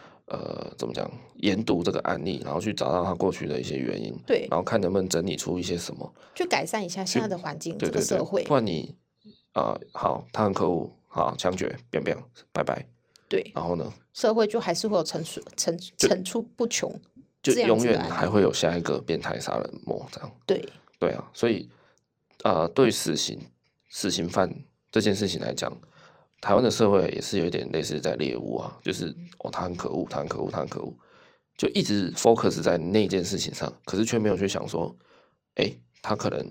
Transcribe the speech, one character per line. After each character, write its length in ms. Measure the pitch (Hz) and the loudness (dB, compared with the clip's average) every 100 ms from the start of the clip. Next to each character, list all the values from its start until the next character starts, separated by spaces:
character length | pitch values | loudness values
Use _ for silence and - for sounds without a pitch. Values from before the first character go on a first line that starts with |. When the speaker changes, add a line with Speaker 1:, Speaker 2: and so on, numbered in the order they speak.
| - - - | -20 -20 -12
Speaker 1:
呃， 460 | - 50 50 50 - | -10 -8 -8 -10 -8
怎 100 | 57 | -6
么 60 | |
讲， 160 | - 50 - - - | -4 -6 -8 -18 -2
研 240 | 101 98 110 | 0 0 2
读 180 | 170 | 0
这 80 | - | 2
个 80 | - | 0
案 220 | - - | -2 -2
例， 180 | 76 71 - | -4 -6 -4
然 80 | |
后 60 | 76 | -4
去 140 | 95 | -2
找 180 | - - | -2 0
到 120 | 87 | 0
他 100 | 90 85 | 0 0
过 160 | 98 | 0
去 160 | - - | 0 -4
的 120 | 73 | -4
一 40 | |
些 120 | 64 69 | -4 -4
原 260 | 62 50 | -4 -4
因， 140 | 53 - - | -6 -8 -2
Speaker 2:
对。 220 | 269 - | 0 0
Speaker 1:
然 80 | 85 | -2
后 60 | |
看 160 | - 113 | 2 2
能 140 | 92 | 2
不 60 | 98 | 2
能 100 | 92 | 2
整 160 | 85 92 | 0 0
理 100 | - | -2
出 220 | - 90 | -2 -2
一 60 | |
些 120 | 90 87 | -2 -4
什 160 | - - | -4 -10
么， 180 | - - - - | -12 -14 -14 -6
Speaker 2:
去 100 | 359 | 0
改 200 | - 165 | 0 0
善 180 | 220 | -4
一 40 | 185 | -4
下 160 | 180 | -6
现 180 | 185 - | -2 0
在 60 | 220 | 0
的 100 | 180 | -4
环 200 | 170 156 | -6 -8
境， 160 | 165 | -8
Speaker 1:
去， 60 | 165 | -4
对， 100 | 147 | -2
Speaker 2:
这 60 | - | 0
个 60 | |
社 220 | - - | 0 0
会。 180 | - 196 | 0 -2
Speaker 1:
对， 40 | - | 2
对， 20 | |
不 60 | |
然 120 | 143 110 | 2 2
你， 300 | 82 - - _ _ - - _ | -2 -6 -12 _ _ -20 -20 _
啊， 220 | - 58 - - | -2 0 -2 -8
好， 340 | - - 62 - | -4 -2 -2 -6
他 120 | - | 0
很 100 | 107 | 0
可 160 | 95 87 | 2 2
恶， 200 | 87 - - _ | 2 -2 -10 _
好， 280 | - - - | -2 0 0
枪 200 | 90 92 | -2 -2
决， 200 | - - - | -4 -6 -6
biang 120 | - | -4
biang， 160 | - - - - - | -2 -4 -6 -20 -8
拜 100 | - | -4
拜。 240 | - - - _ _ _ - | -2 -4 -6 _ _ _ -4
Speaker 2:
对。 240 | 190 - - | -4 -2 -4
Speaker 1:
然 100 | 82 | -2
后 100 | 87 | -2
呢？ 160 | - - _ | -4 -10 _
Speaker 2:
社 200 | - - | -2 2
会 120 | 220 214 | 4 2
就 140 | 220 | 0
还 140 | 156 | -2
是 140 | 170 220 | -2 0
会 100 | 202 | 0
有 60 | |
层 180 | 160 165 | 0 -4
出， 180 | 165 - - - | -6 -10 -10 -4
层， 180 | - 170 - - | -2 -2 -4 2
Speaker 1:
就， 100 | - | 4
Speaker 2:
层 160 | 185 | 4
出 180 | 185 233 | 0 -4
不 260 | 233 - 233 | -4 -2 -2
穷 220 | - - - - - - _ | 0 -4 -6 -16 -20 -20 _
Speaker 1:
就 120 | - | 2
Speaker 2:
这 80 | 120 | 4
样 160 | 220 110 | 6 6
子 80 | 120 | 6
的 60 | |
案 40 | 110 | 2
例。 20 | |
Speaker 1:
永 80 | - | 2
远 40 | |
还 180 | - 87 | 0 4
会 120 | 104 | 6
有 120 | 95 | 6
下 240 | - 82 85 | 6 2 2
一 40 | |
个 180 | 82 73 | 0 -2
变 200 | - 82 | 0 -4
态 200 | - - | -2 -6
杀 180 | - 55 | -2 -4
人 160 | - - - | -4 -8 -6
魔 200 | - - | -6 -6
这 80 | - | -12
样。 100 | 135 - - | -14 -8 0
Speaker 2:
对。 220 | 196 - - _ - | 0 0 -14 _ -2
Speaker 1:
对 120 | 87 | -2
啊， 200 | - - | -2 -8
所 160 | - 117 | 0 2
以， 200 | 101 - - _ _ _ _ _ - | 2 -4 -16 _ _ _ _ _ -2
呃， 240 | - 87 82 | 2 2 2
对 220 | - 131 | 4 4
死 240 | 101 - 78 | 4 -2 -2
刑、 240 | - - - _ _ _ _ | -2 -6 -14 _ _ _ _
死 220 | - 101 | -6 -2
刑 160 | 87 85 | 0 0
犯 260 | 101 92 - - _ _ | 2 0 -2 -14 _ _
这 80 | - | 2
件 160 | 104 98 | 4 4
事 140 | 101 | 0
情 100 | 82 | -2
来 140 | - | -4
讲， 180 | - - - - _ - _ _ - | -4 -4 -6 -18 _ -20 _ _ -8
台 120 | - | 4
湾 80 | 101 | 6
的 80 | 127 | 6
社 220 | - 110 | 4 6
会 160 | 98 - | 6 4
也 120 | - | 0
是 180 | - 101 | -2 0
有 60 | 85 | 0
一 40 | |
点 220 | - - | -2 -2
类 100 | 80 | -2
似 200 | 73 76 | -2 -2
在 140 | - 64 | -2 0
猎 200 | 69 58 | -2 -2
物 220 | 53 57 | -4 -4
啊， 200 | - - | -6 -8
就 80 | - | -6
是， 240 | - 82 - - - | -4 -6 -8 -16 -12
哦， 100 | - | -10
他 120 | - | -6
很 120 | 90 87 | -6 -4
可 140 | - | -4
恶， 160 | 80 - | -4 -4
他 100 | - | -4
很 80 | - | -4
可 140 | - | -4
恶， 100 | - | -4
他 80 | - | -4
很 80 | 71 | -6
可 140 | - | -6
恶， 120 | - - _ - - _ _ - | -10 -12 _ -20 -20 _ _ -2
就 120 | - | 0
一 120 | 202 | 2
直 300 | - 104 90 | 2 2 0
focus 500 | 82 - 117 98 - | 4 6 6 4 2
在 160 | 80 85 | 2 2
那 300 | 82 104 101 | 4 4 4
件 160 | 95 | 2
事 140 | 87 95 | 0 -2
情 160 | - | -4
上， 180 | - - - - | -6 -8 -8 -6
可 100 | 92 | -2
是 60 | |
却 160 | 113 117 | 0 2
没 80 | 107 | 2
有 80 | 92 | 2
去 100 | 98 | 0
想 220 | 87 - | -2 -4
说， 260 | 82 90 - _ _ _ _ _ - | -4 -4 -6 _ _ _ _ _ -2
诶， 240 | 104 - _ _ | -2 -2 _ _
他 160 | - 107 | -4 -2
可 120 | - | -2
能 160 | - - | -2 -6